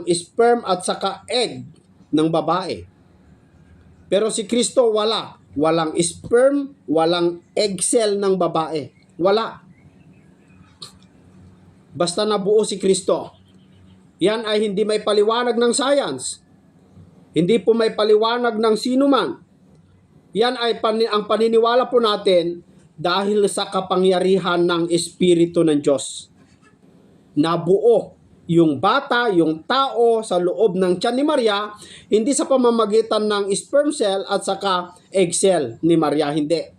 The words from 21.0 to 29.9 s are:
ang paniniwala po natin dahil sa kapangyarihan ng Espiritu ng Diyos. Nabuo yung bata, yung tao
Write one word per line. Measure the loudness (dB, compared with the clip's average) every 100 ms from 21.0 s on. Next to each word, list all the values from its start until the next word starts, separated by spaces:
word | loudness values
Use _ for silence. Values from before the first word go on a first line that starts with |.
| 0
ang | -2 -2
paniniwala | 0 2 2 2 2 2
po | 0
natin | 0 0 2 2 0 -6 -14 _ _ -6
dahil | -2 0 0 2 0
sa | -2 -4
kapangyarihan | -4 -2 0 2 2 2 2 2 0
ng | 2 0 0
Espiritu | -2 -4 0 2 4 2 2 2
ng | 2
Diyos. | 2 0 -2 -14 -20 _ _ _ _ _ _ _ _ _ _ -2
Nabuo | 0 0 2 2 4 2 0 -14 _ _ 0
yung | 2 2 2
bata, | 0 0 0 0 2
yung | 2 0 -2 -2
tao | 0 0